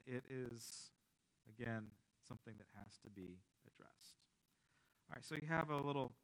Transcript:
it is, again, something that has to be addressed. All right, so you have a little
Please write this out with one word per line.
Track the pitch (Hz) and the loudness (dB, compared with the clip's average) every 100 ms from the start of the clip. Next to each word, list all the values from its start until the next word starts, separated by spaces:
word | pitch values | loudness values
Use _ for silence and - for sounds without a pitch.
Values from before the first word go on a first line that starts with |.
| - | 0
it | 127 131 | -2 -2
is, | 131 123 117 - - - - _ _ _ _ - | -2 -2 -4 -6 -8 -10 -16 _ _ _ _ -16
again, | 110 117 113 107 107 _ _ - | -4 0 0 -2 -10 _ _ -12
something | 120 - 107 | -10 -10 -12
that | 104 104 | -12 -12
has | 101 - | -14 -14
to | - | -12
be | 101 90 92 - _ - | -6 -6 -6 -14 _ -20
addressed. | - - - - - - _ _ _ _ _ _ _ - | -18 -20 -18 -20 -20 -20 _ _ _ _ _ _ _ -8
All | |
right, | 135 | -6
so | - 156 | 0 0
you | 151 | 6
have | 165 156 | 6 8
a | 147 | 6
little | 143 143 127 123 | 6 4 4 0